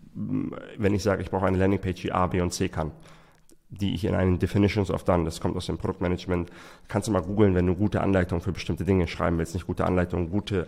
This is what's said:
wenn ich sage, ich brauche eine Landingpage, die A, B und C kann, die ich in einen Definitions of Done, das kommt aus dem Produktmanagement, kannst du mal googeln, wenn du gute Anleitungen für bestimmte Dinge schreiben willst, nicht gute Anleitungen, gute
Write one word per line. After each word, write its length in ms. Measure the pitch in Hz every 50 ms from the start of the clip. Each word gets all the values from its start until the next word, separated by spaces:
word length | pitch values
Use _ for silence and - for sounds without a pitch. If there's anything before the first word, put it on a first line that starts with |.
| - - -
wenn 800 | - 104 53 52 52 - - - - - - - - 107 98 104
ich 80 | 101 92
sage, 200 | 107 98 85 90
ich 80 | 87
brauche 160 | - 95 98
eine 120 | 95 92 92
Landingpage, 440 | 95 95 101 95 - 95 90 - -
die 100 | 95 -
A, 140 | 92 92
B 140 | 90 92 92 87
und 100 | 87 -
C 160 | - 95 92
kann, 220 | - - 80 78 76 - - - - - - - _ _ - - - - _ _
die 240 | - - 101 95 -
ich 100 | 92 107
in 100 | - 95
einen 240 | 92 92 92 92 85
Definitions 520 | - 90 - 101 101 101 - 107 98 87
of 140 | - - -
Done, 200 | - 92 87 82
das 160 | 80 82 -
kommt 160 | - 95 -
aus 100 | 90 87
dem 120 | - 85 80
Produktmanagement, 720 | - 90 92 - 95 87 90 87 - - 90 87 87 82 - - - - - - - -
kannst 200 | - 104 95 113
du 40 | 104
mal 100 | 95 87
googeln, 320 | 87 101 101 107 101 92
wenn 120 | 90 90
du 100 | 90 90
gute 240 | 82 104 104 - 104 -
Anleitungen 400 | 95 98 95 87 87 92 85 -
für 100 | 95 82
bestimmte 320 | - - - 92 78 85
Dinge 220 | 82 98 92 87
schreiben 320 | 82 - - 85 87 85 82
willst, 160 | 82 80 -
nicht 120 | 90 -
gute 200 | - 90 - 87
Anleitungen, 420 | 87 92 90 90 87 - 87 87 80
gute 380 | 85 104 101 - 107 95 80